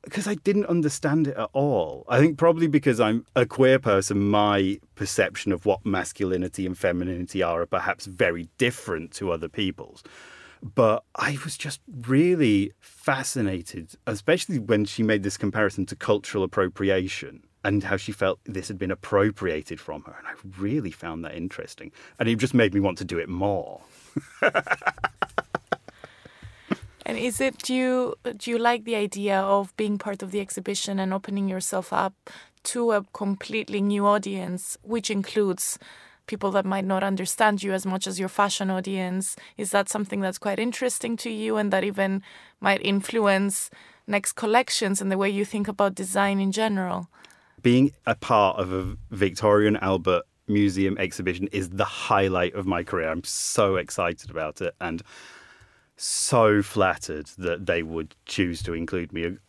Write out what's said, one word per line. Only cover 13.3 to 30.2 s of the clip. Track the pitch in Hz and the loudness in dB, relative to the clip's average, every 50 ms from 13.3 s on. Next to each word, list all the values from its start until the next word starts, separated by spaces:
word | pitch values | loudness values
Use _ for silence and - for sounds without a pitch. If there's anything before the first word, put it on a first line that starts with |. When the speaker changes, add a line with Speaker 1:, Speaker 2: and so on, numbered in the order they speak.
| - 131 110 98 92 87 82 - - 90 82 - - _ _ | -4 -2 -2 -2 -2 -4 -8 -10 -12 -14 -14 -14 -20 _ _
Speaker 1:
especially | - 113 101 - - 165 180 - - 185 131 | -8 -8 -4 2 2 2 2 2 -4 -4 -4
when | 107 98 117 107 104 | 0 2 2 2 2
she | 101 - - | 0 0 -2
made | 110 107 110 104 | 2 2 2 2
this | 95 101 - | 0 -2 -4
comparison | - - 101 95 110 107 98 - - 95 | -2 -4 -2 0 2 0 0 0 -2 -4
to | - - | -6 -6
cultural | - - - 104 104 - - - 104 95 | -10 0 0 0 0 0 -4 -2 -2 -2
appropriation | 92 - - 95 92 85 - 98 98 95 95 92 95 - - 71 67 - - _ _ _ _ | 0 0 0 0 0 0 -2 0 2 2 2 0 -2 -6 -8 -10 -14 -16 -18 _ _ _ _
and | - 101 101 104 98 | -2 0 0 0 0
how | - 101 95 | 0 -2 -2
she | - - | -2 -6
felt | 101 - 101 95 92 - _ | -4 0 0 0 0 -2 _
this | - 104 95 90 - | -10 -8 -8 -8 -8
had | 104 90 | -8 -6
been | 95 90 | -4 -4
appropriated | 92 - - - - 101 98 107 101 - 98 90 80 78 73 - 85 78 | -4 -6 -4 2 4 4 4 4 2 0 -4 -2 -2 -4 -6 -8 -14 -12
from | - - 76 73 - | -10 -12 -12 -12 -12
her. | - - - | -16 -20 -16
And | - | -14
I | - - - - 98 95 92 | -14 -16 -14 -16 -18 -10 -6
really | 98 101 123 156 117 90 | -4 -2 -2 -2 -4 -4
found | 80 - - 85 80 82 82 | -10 -10 -10 -10 -8 -8 -10
that | 80 - | -10 -8
interesting. | 82 85 92 - - - - - - - - _ - - - _ _ | -8 -8 -8 -8 -10 -12 -14 -14 -18 -18 -20 _ -20 -20 -20 _ _
And | 117 | 0
it | 113 117 | 2 2
just | 110 127 131 - | 2 0 2 6
made | 123 113 101 | 6 6 6
me | 95 101 | 4 2
want | 98 98 90 - | 2 2 0 -2
to | 101 | -6
do | 87 87 85 | -4 -4 -4
it | 82 - | -4 -4
more. | 87 90 98 104 101 92 - - - - - _ _ - - - _ 151 - - - - | -4 -2 0 0 0 -2 -4 -8 -12 -16 -18 _ _ -20 -20 -10 _ -10 -10 -10 -6 0
<laughs> | - - - - - - 175 - - 185 - - - - - _ - - - - - _ _ - _ _ - - _ - _ - - - - _ _ - - - - - - - - - - - - - _ _ - | 0 0 2 0 -2 -2 -6 -2 -2 -6 -4 -2 -6 -6 -4 _ -8 -4 -4 -8 -8 _ _ -10 _ _ -8 -8 _ -20 _ -20 -20 -20 -20 _ _ -20 -20 -20 -20 -20 -20 -20 -6 -6 -6 -6 -6 -20 _ _ -8
Speaker 2:
And | - 226 226 | -6 -6 -4
is | 233 247 208 - | -4 -4 -2 0
it, | 269 269 240 - | -2 -2 -2 -4
do | - - 254 | -6 -2 0
you, | 254 254 254 254 254 254 240 - - _ 247 233 | 0 2 2 2 0 0 -2 -6 -8 _ -10 -10
do | 202 - 240 | -8 -6 -4
you | 233 233 | -2 2
like | 233 240 240 240 214 | 2 2 2 0 -2
the | 233 233 | -4 -2
idea | 214 208 208 - 202 202 202 196 196 | -2 -2 -4 -4 -4 -2 0 0 0
of | 196 196 196 202 196 185 _ | 2 2 2 2 2 -2 _
being | - 214 208 208 202 | -4 -2 -2 -2 -2
part | - 214 202 196 | -4 -6 -8 -8